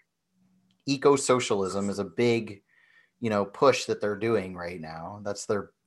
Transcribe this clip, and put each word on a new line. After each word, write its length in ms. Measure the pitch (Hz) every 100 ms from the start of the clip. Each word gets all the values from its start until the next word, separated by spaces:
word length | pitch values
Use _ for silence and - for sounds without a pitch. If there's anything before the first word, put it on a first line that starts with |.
| _ _ _ _ _ _ _ _ -
eco-socialism 1040 | 139 147 139 - 127 117 104 95 95 101
is 80 | 98
a 60 |
big, 580 | 95 - 120 117 104 98 _ _ _ _ _ _
you 100 | 117
know, 160 | 104
push 420 | 98 - 143 127 -
that 140 | 110
they're 160 | 104 101
doing 380 | 113 113 92
right 260 | 90 87 90
now. 400 | 80 80 85 104
That's 220 | 104 101 -
their, 240 | 107 92 _